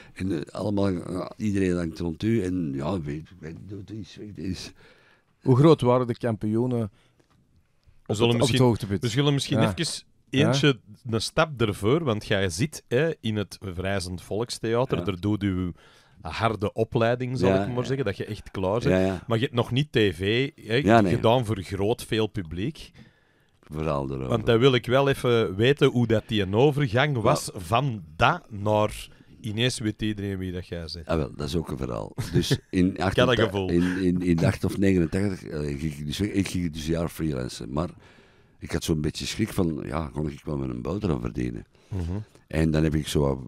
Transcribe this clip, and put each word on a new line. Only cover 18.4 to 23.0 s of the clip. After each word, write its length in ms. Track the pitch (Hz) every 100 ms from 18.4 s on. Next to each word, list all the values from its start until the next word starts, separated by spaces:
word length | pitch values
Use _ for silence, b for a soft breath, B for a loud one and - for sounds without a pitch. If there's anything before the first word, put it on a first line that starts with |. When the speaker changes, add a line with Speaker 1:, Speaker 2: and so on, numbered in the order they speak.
| -
Speaker 3:
klaar 200 | 101 92 113
bent. 40 |
Speaker 1:
Ja, 140 | - 92
ja. 260 | 95 90 -
Speaker 3:
Maar 100 | 113
je 40 |
hebt 120 | 127 120
nog 140 | -
niet 220 | 123 151
T 40 | 117
V, 540 | 104 80 98 120 139
hè, 200 | - 104
Speaker 1:
Ja, 260 | 120 165 117
nee. 140 | 92
Speaker 3:
gedaan 300 | 67 113 127
voor 180 | 107 95
groot 420 | - 95 104 123
veel 220 | - 110 107
publiek. 640 | 104 80 85 127 - - b